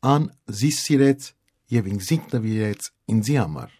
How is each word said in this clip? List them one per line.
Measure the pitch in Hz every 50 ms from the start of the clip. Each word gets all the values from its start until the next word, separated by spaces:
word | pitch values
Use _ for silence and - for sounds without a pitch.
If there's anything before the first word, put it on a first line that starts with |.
| -
"Ան | 123 139 147 156 - - _ _ - 107 101
զիս | 117 151 147 -
սիրեց | - - 151 135 139 139 135 139 - - _ _ _ _ _ _ _ _
և | 120 117 104 95
ինքզինք | 98 101 95 - 165 160 - -
նվիրեց | - 123 110 110 110 110 110 104 104 - - - _ _ _ -
ինձի | 107 110 104 110 147 139
համար"։ | 104 80 76 67 58 - _ _